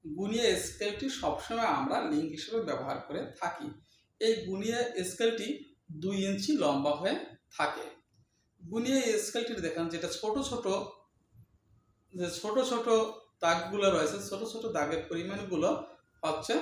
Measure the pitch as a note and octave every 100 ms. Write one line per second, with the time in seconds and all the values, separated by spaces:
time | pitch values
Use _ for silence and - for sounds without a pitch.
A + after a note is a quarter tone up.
0 | D#3+ D#3 G3+ A3+ A3+ F3+ - - G#3 G3+
1 | C4+ - A3 - - A3+ A3+ - C4+ -
2 | - D4+ D#3+ - - A3+ E3+ C3 C#3 -
3 | - D3 - - F3 - D3 - _ _
4 | _ _ A3+ A3+ F#3 F#3+ G#3+ A#3+ A#3+ G3
5 | F3+ - A#3 A3+ A3 D4 - _ _ D#3
6 | F#3 G3 F#3+ G3 - D4+ D3+ C#3 C#3+ C#3+
7 | F#3+ D4+ - - _ - D3 - - -
8 | _ _ _ _ _ _ E3+ A3 B3 C4+
9 | A#3 G#3+ - A#3 A3+ A3+ E3 E3 E3 E3
10 | E3+ - G#3+ C4+ C4+ A#3+ G3 G3 - -
11 | _ _ _ - - _ _ _ _ _
12 | _ F#3 F3 - G#3 A#3+ B3+ A#3 A#3 A3+
13 | A3 - - _ E3+ E3+ E3+ G3+ G3 E3+
14 | D#3 G3 - G3 A3 A3+ A3+ D#3 D3 D#3+
15 | - E3+ F3 G3+ G3 E3+ F3 D4 - -
16 | _ _ D#3+ D#3 - C4